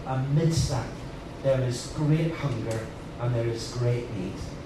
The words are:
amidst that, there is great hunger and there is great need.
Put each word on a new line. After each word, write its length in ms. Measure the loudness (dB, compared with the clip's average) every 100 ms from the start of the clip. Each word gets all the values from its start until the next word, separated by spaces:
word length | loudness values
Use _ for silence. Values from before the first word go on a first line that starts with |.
| -4
amidst 640 | -2 2 4 4 4 2
that, 160 | 0 -2 -6 -10 -10 -10 -2
there 180 | 2 4
is 320 | 2 -2 -4 0
great 380 | 4 4 4
hunger 460 | 0 -2 -2 -2 -2 -4 -8 -10 -4
and 140 | 0 2
there 120 | 2
is 260 | 0 -4 0
great 320 | 2 2 0 -4
need. 160 | -4 -4 -8 -8